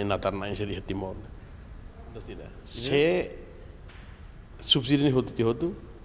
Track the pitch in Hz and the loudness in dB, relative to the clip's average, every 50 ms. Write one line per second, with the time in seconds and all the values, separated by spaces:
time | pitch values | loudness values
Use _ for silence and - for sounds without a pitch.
0 | 101 101 98 92 - 98 95 98 98 101 98 95 107 101 92 90 - - 95 98 | 4 2 2 2 2 0 0 0 -4 -4 -4 -4 -2 -2 -4 -6 -4 -4 -4 -4
1 | 95 92 98 - - - - - - - - - - - - - - - - - | -2 -4 -6 -8 -10 -12 -14 -14 -14 -14 -16 -14 -14 -14 -14 -14 -14 -14 -14 -14
2 | - - - 113 - 110 98 - - - - - - - - - 120 135 139 143 | -14 -14 -12 -12 -12 -10 -10 -10 -12 -12 -14 -14 -12 -8 -4 -2 0 4 6 6
3 | 151 165 165 - - - - - - - - - - - - - - - - - | 6 6 6 4 0 -2 -6 -12 -14 -14 -14 -16 -16 -14 -14 -14 -16 -16 -16 -16
4 | - - - - - - - - - - - - - - - 147 117 123 147 147 | -16 -16 -16 -16 -16 -16 -16 -16 -18 -16 -16 -10 2 4 4 4 6 6 6 6
5 | 143 147 127 131 117 - - - 117 113 120 - 165 175 208 - - - - - | 8 8 6 6 4 2 2 2 4 4 4 2 0 -2 -2 -4 -10 -14 -14 -14
6 | - | -10